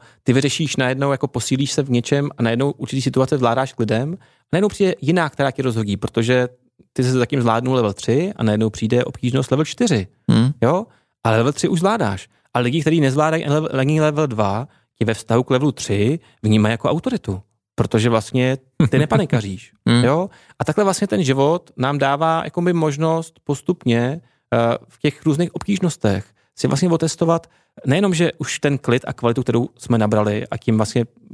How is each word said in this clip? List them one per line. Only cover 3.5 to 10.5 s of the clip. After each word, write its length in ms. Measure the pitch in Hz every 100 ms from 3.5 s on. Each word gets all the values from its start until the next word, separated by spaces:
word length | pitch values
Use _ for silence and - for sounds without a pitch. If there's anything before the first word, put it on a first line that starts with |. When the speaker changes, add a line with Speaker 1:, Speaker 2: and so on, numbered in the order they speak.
| 120 135
Speaker 1:
klidem, 440 | - 110 110 143 185
a 260 | _ _ _
najednou 160 | 165 202
přijde 260 | - 190 -
jiná, 280 | 139 165 156
která 200 | - 139
tě 120 | -
rozhodí, 340 | 131 113 104 101
protože 520 | - - 113 127 123 - _ _ _
ty 120 | -
jsi 60 | 127
zatím 300 | 127 120 139
zvládnul 340 | 117 113 127
level 180 | 131 107
tři 400 | 101 - 131 185 -
a 60 |
najednou 280 | 113 107 110
přijde 340 | - 110 123
obtížnost 460 | 123 - 123 131 135
level 140 | 135
čtyři, 420 | 156 - 240 123 92 _ -
Speaker 2:
Hmm. 220 | - 127